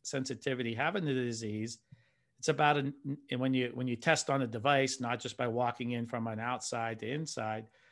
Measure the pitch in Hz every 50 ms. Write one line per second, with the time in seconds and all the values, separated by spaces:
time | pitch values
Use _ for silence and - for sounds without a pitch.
0 | - - - 135 131 - 127 - - 143 127 123 120 117 113 117 143 165 190 202
1 | 170 147 131 127 123 120 117 113 113 104 107 107 110 117 - - _ _ - -
2 | _ _ _ _ _ _ _ - - 156 156 - 151 147 147 147 139 139 139 -
3 | - 139 143 - - - 127 123 131 131 131 127 123 120 - 120 127 123 120 113
4 | - 165 156 - - - 139 139 131 113 110 110 104 143 143 135 135 131 - -
5 | 123 117 123 117 - 120 - - 127 120 113 120 123 120 117 - 123 120 123 117
6 | 117 117 127 117 113 113 110 110 113 123 127 120 - - 123 117 113 113 113 110
7 | 110 117 139 156 160 - - - 110 110 110 110 110 - _ _ _ _